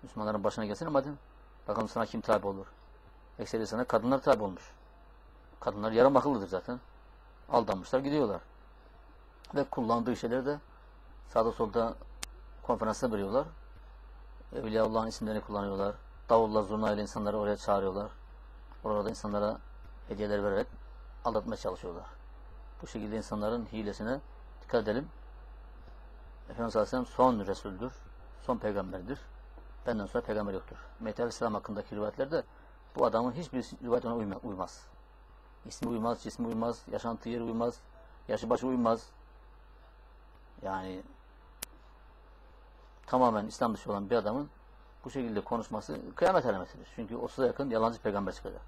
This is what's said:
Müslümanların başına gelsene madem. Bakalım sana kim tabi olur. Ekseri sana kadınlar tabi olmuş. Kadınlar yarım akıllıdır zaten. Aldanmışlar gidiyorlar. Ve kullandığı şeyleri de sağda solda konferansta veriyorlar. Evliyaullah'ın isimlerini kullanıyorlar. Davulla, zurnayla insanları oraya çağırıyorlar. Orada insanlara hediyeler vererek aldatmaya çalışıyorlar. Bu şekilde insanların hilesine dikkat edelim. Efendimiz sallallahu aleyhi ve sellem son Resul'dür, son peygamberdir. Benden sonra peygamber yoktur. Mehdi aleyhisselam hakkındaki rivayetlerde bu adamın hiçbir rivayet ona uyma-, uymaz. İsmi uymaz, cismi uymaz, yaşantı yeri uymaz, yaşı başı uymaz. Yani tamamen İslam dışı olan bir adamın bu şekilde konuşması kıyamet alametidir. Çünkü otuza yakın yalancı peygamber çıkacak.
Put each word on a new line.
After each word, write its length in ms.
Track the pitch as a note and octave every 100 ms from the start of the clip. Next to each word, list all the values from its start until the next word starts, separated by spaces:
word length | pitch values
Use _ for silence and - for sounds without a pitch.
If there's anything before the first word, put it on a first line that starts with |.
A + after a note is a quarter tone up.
Müslümanların 420 | - - G#2+ G#2+
başına 200 | G2+ A2
gelsene 240 | G#2+ G2+ E3
madem. 300 | C#3+ C#3 C#3+ - - - - -
Bakalım 200 | G#2+ A2
sana 180 | A#2 A2+
kim 140 | A#2
tabi 260 | G#2+ G#2+ G2
olur. 200 | G2 G2 - - - - - - -
Ekseri 280 | G#2+ A2+ G#2+
sana 180 | A2+
kadınlar 380 | B2+ A2+ A#2 C3+
tabi 200 | D3 B2
olmuş. 300 | G2+ F2 - - - - - - - - - -
Kadınlar 320 | - G2+ A2
yarım 240 | A2 C3 C3+
akıllıdır 320 | C3+ B2+ F#2+
zaten. 320 | F#2 - B2 - - - - - - -
Aldanmışlar 480 | B2+ A2 G2 F2 C3
gidiyorlar. 400 | C#3 D3+ A#2+ F2+ - - - - - - - - - - -
Ve 100 | C#3+
kullandığı 520 | C3+ - A2+ A#2 A#2 A#2+
şeyleri 300 | A#2 B2 C3
de 120 | D3 - - - - - - -
sağda 240 | A#2 A2+
solda 420 | A2+ A2+ A#2 A2+ - - - - - - -
konferansta 500 | - A#2 A2 G#2+ B2+
veriyorlar. 340 | G#2+ G2 A#2 D#3+ - - - - - - - - - - -
Evliyaullah'ın 500 | A2 A2 A2 A2 A2+
isimlerini 340 | A2 G#2+ G#2+
kullanıyorlar. 540 | - G#2 G2+ G2 G2 G#2 - - -
Davulla, 340 | A2+ A2 G#2+
zurnayla 400 | G2 G#2+ A2 G#2
insanları 360 | G2+ - G#2 G#2+
oraya 180 | G#2 G2+
çağırıyorlar. 540 | - G2+ G2 F#2+ G#2 - - - - - - -
Orada 260 | G#2+ G#2+ G#2
insanlara 480 | A2+ G#2 G#2 G#2 A2+ - - - - -
hediyeler 360 | G2+ G#2 G#2
vererek 220 | G2+ G2 B2 - - - - -
aldatmaya 320 | B2 A2 A2 G#2
çalışıyorlar. 500 | G2+ F#2 F2+ E2+ - - - - - - - -
Bu 40 | F3
şekilde 300 | A2+ G#2+ A2
insanların 500 | G#2+ G#2+ G#2 A#2+ A2
hilesine 540 | A2 G#2 G2 A2 C3+ - - - -
dikkat 200 | - A#2+
edelim. 260 | G#2+ A2 D3+ - - - - - - - - - - - - - -
Efendimiz 220 | G#2+ A#2
sallallahu 160 | A2 G#2 B2+
aleyhi 120 | A#2+
ve 40 |
sellem 220 | - B2+ A#2
son 100 | G2
Resul'dür, 460 | F#2+ G2+ F#2 B2 - - - - -
son 160 | - A#2+
peygamberdir. 600 | G#2+ G2+ F#2 F#2 F#2 C#3 - - - - - - -
Benden 200 | A2 G2
sonra 180 | A#2+
peygamber 280 | - G#2+ G2+
yoktur. 240 | F#2+ - - - -
Mehdi 220 | A2+ G#2
aleyhisselam 320 | A#2+ - A#2
hakkındaki 420 | G#2+ - G2+ - G#2
rivayetlerde 480 | G#2+ - C#3 D#3+ - - - - - -
bu 80 |
adamın 280 | B2+ A2+ B2
hiçbir 320 | B2+ E3+ C3 A#2 -
rivayet 220 | A#2+ A#2+
ona 100 | A#2+
uyma-, 260 | A#2 G#2 F#2+
uymaz. 420 | A2+ F#2+ F2+ - - - - - - - - - A#2
İsmi 220 | - A#2+
uymaz, 340 | A#2+ A2+ A2+
cismi 240 | A2 - A#2
uymaz, 360 | A2+ A#2 A#2 -
yaşantı 380 | G#2 A#2 A2+ A2+
yeri 140 | A#2
uymaz, 380 | A#2 A2+ A#2+ A#2+ - - - - -
yaşı 220 | G#2+ A2+
başı 160 | A#2 B2+
uymaz. 400 | B2+ A#2 A2+ - - - - - - - - - - - - - - - -
Yani 400 | G2 F#2+ F#2 F#2 - - - - - - - - - - - - - - - - - - - - -
tamamen 400 | B2+ B2 G#2+ G#2+
İslam 280 | - A#2+
dışı 160 | G#2 -
olan 200 | G2+ G2
bir 60 | A#2+
adamın 340 | G#2 B2 D3 - - - - -
bu 60 | C3+
şekilde 300 | C3+ A#2+ G#2
konuşması 600 | - A#2 G#2+ G#2+ - - - -
kıyamet 300 | F3+ F#3 B2+
alametidir. 420 | F#2+ F2 - -
Çünkü 220 | - G#2+ A#2
otuza 300 | A#2 - B2+
yakın 240 | - C#3
yalancı 280 | A2+ A2+ A2+
peygamber 340 | A2 G2+ G2
çıkacak. 280 | - G2 F#2+